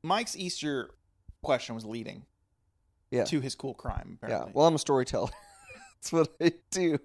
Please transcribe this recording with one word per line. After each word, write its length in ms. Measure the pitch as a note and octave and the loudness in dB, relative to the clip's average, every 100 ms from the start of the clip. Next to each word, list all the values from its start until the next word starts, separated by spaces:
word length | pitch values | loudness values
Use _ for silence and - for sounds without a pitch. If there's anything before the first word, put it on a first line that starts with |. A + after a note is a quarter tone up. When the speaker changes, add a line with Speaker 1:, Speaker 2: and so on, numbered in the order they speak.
Speaker 1:
Mike's 320 | D#3+ G3+ A#3+ - | 0 0 0 -6
Easter 540 | F3+ - D3+ C#3 - - _ _ - - | -8 -6 -4 -4 -6 -16 _ _ -20 -10
question 340 | - B2+ - A2+ | -2 -2 -2 -10
was 80 | |
leading 400 | A2 A#2 A2 - C3+ _ _ _ _ _ _ _ _ | -10 -10 -10 -14 -20 _ _ _ _ _ _ _ _
Speaker 2:
Yeah. 100 | C#3 | 0
Speaker 1:
to 160 | A2+ D3+ | 2 0
his 140 | C3 | -2
cool 200 | - C#3 | -8 -10
crime, 440 | A#2 - - - - | -8 -8 -8 -8 -12
Speaker 2:
Yeah. 60 | A#2 | -4
Speaker 1:
apparently. 260 | G#2+ C#2+ G2 | -4 -2 6
Speaker 2:
Well, 100 | D#3+ | 6
I'm 80 | |
a 40 | D#3 | 6
storyteller. 500 | - C3+ B2 A2 F#2+ - - - | 2 2 2 -2 -4 -6 -20 -20
<laughs> 380 | - - - _ | -20 -20 -20 _
That's 100 | - | 0
what 220 | E3 D3+ - | 2 2 4
I 100 | E3 E3 _ | 2 2 _
do. 260 | F#3+ E3+ D3 | 0 2 0